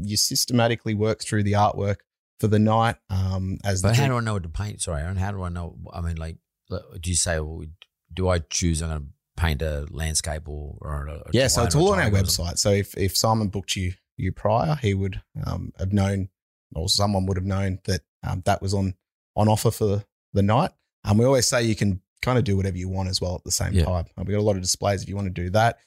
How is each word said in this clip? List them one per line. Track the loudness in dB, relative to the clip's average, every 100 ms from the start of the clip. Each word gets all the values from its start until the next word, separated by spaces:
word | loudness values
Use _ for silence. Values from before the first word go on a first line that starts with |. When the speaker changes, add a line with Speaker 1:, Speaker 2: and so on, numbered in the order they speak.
Speaker 1:
you | -4 -2
systematically | 0 -2 0 2 2 0 -2
work | 0 0 -2
through | -2 0
the | 2
artwork | 4 2 2 -2 -4 _ _ _ -4
for | 2
the | 4
night. | 4 4 2 -2 -4
Um, | -2 0 -2 -4 -4
as | -2 0
the | 2
Speaker 2:
But | 4
how | 2
Speaker 1:
drink |
Speaker 2:
do | 0
I |
know | -2
what | -4
to | -6
paint? | -6 -8 -6
Sorry, | -6 -4
Aaron, | -4 -4
how | -4
do | -4
I | -8
know? | -8 -10 -12 -14
I | -8
mean, | -6 -6
like, | -8 -12 _ _ _
do | -12 -10 -8 -2
you | -2
say, | 0 -2
"Well, | -4 -8 -14 -16 -20 _ _
do | -2 0
I | 0
choose | -2 -2 0 0
I'm | -2
gonna | -6 -8 -16 _ -2
paint | -2 0
a | -2 -4 -6
landscape | -6 -4 -2 -4 -8 -8
or, | -12 -12 -12
or | -8 -8 -8
a, |
a | -10 0
Speaker 1:
Yeah, | 2 2
so | 2
Speaker 2:
lion | 2
Speaker 1:
it's |
Speaker 2:
or | 4
Speaker 1:
all | 4
on | 4
our |
Speaker 2:
tiger | 4 2
or | 2
something?" | 0 -2
Speaker 1:
website. | 0
So | 2
if, | 2 0 -2
if | -2 2
Simon | 2 2 0
booked | -4 -4 -4
you, | -4 -6 _ -6
you | -4
prior, | -2 2 2 2 0
he | 0
would, | 0 -2 -6 -10 -8 -6
um, | -6 -8 -6
have | 0
known, | 2 2 0 -4 _ _ _ _
or | -4 0
someone | 2 2 2 0
would | 0
have | -2
known | -2 -2 -2
that, | -2 -4 -4 _
um, | -6 -4 0
that | -2
was | 0
on, | 0 0 -4 _ _ _ 0
on | 2
offer | 4 2
for | 2 0 0 -4 _ _
the | 0
night. | 4 4 2 -4 _ _
Um, | 2 4
we |
always | 6 4 4
say | 2
you | 2 2
can | 0 -2 -6 _
kinda | 0 2
do | 2 0
whatever | 0 -4
you | -6
want | -4 -4
as | -2
well | -4 -6
at |
the | -4
same | -4 0
Speaker 2:
Yeah. | 2
Speaker 1:
time. | 2 0 -4 -8
Um, | -4
we |
got | 0
a |
lot | 0 0
of |
displays | -2 -2 0 -2
if | -4
you | -6
wanna | -4
do | -4 0
that. | 2 2 0